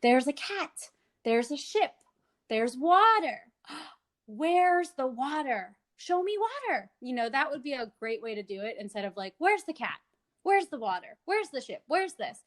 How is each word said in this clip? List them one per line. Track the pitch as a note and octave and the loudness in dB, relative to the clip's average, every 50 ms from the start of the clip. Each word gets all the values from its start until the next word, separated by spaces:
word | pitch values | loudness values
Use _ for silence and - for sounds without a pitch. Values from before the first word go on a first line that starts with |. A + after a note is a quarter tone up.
There's | - A#3+ B3 B3+ B3+ | 6 6 6 6 4
a | B3+ C#4+ | 2 -4
cat. | - - - G4+ G4+ F4 E4+ _ - - - _ _ _ _ _ _ _ | -4 -4 -6 -4 -4 -6 -6 _ -16 -18 -18 _ _ _ _ _ _ _
There's | A#3 A3+ A#3 A#3+ A#3 | 0 0 0 0 0
a | D4 | -4
ship. | C#4+ - - - G#4 G4+ - - _ _ _ _ _ _ _ _ _ _ _ | -8 -8 -4 0 2 2 2 0 _ _ _ _ _ _ _ _ _ _ _
There's | A3+ A3 A3+ B3 A#3+ | -2 0 0 -2 -2
water. | B3+ C4+ E4 F4 F#4 G#4 A4+ A4+ G#4+ E4+ D4 A3 - - _ _ _ _ | -2 2 4 6 8 8 8 6 6 2 -2 -6 -8 -12 _ _ _ _
<gasps> | - - E4+ D4+ - - _ _ _ _ _ _ | -16 -14 -14 -14 -16 -18 _ _ _ _ _ _
Where's | _ G#3+ G#3 D4 D#4+ F4 F4+ F4+ F4+ F4 F4 F4 E4+ - | _ -8 -2 0 4 4 6 6 6 4 4 2 -2 -4
the | - C4+ | -4 -4
water? | C4 B3+ A3+ B3+ C#4 D4+ D4+ D4+ C#4 B3 G#3 F#3 F#3 G#3 _ _ _ _ | -4 -2 -2 -4 -2 -2 -2 -2 -2 -2 -4 -4 -8 -14 _ _ _ _
Show | _ - - F4 F4+ | _ -4 0 0 0
me | F#4 F#4+ G#4+ | 2 0 0
water. | G#4 G4+ A4+ B4 C#5+ C5+ A#4 F4+ A#3 G3 G3+ _ _ | 0 0 -2 -2 -4 -4 -2 -2 -2 -2 -6 _ _
You | - B3 B3+ | -8 -6 -2
know, | A#3+ A3+ A#3 | -2 -2 0
that | A3+ C4+ C#4+ D#4 | 2 0 0 0
would | C#4 D4 B3 | -2 -6 -6
be | D4 C#4+ | -6 -6
a | B3+ A#3+ G#3+ - _ | -6 -6 -8 -10 _
great | - A3+ A3+ G#3+ | -6 -6 -6 -6
way | G#3 A3+ A3 | -6 -8 -8
to | G#3 G3+ | -8 -8
do | F#3+ G3+ F#3+ | -8 -8 -8
it | G3+ A3 A3+ - | -6 -8 -8 -8
instead | G#3+ G3+ - G#3+ G3 | -10 -10 -8 -6 -6
of, | G3+ F#3+ | -6 -6
like, | G3+ F#3+ F#3+ - _ | -6 -10 -10 -8 _
Where's | D4+ F4+ G#4 G4+ - | 2 2 2 2 0
the | - D#4 | -4 -8
cat? | D#4 A#3+ G3 D3+ D3 _ _ _ _ _ _ _ _ _ | -6 -4 -6 -6 -8 _ _ _ _ _ _ _ _ _
Where's | E4+ G4 G4 F#4 | 4 4 4 4
the | - - | 2 -6
water? | C4+ A3 G#3 F#3 F3+ - - - _ _ | -8 -4 -4 -4 -4 -6 -10 -20 _ _
Where's | - F#4 G#4+ G#4+ E4 | -2 0 0 0 -2
the | - C4+ | -6 -10
ship? | A#3 - G3+ - _ | -8 -8 -12 -14 _
Where's | _ C#4+ F4+ F#4+ F#4 - | _ 0 0 0 0 -4
this? | _ G#3 - - - _ | _ -8 -8 -8 -10 _